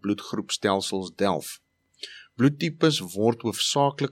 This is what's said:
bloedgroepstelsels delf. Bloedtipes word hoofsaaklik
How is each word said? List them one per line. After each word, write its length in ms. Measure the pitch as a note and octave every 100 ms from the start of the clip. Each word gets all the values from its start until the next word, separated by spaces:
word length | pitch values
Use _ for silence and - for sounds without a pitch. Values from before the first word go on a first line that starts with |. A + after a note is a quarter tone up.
bloedgroepstelsels 1120 | G2+ G#2 - G2+ G2 - G#2 G2 - G2 F#2 E2
delf. 460 | G2 D#2+ - - _ _ _ - - - - -
Bloedtipes 600 | C3+ C#3+ E3+ D3 D#3+ C#3+ F#2 G2
word 260 | A2+ A#2
hoofsaaklik 720 | A2 - - D3 C#3+ C#3+ C#3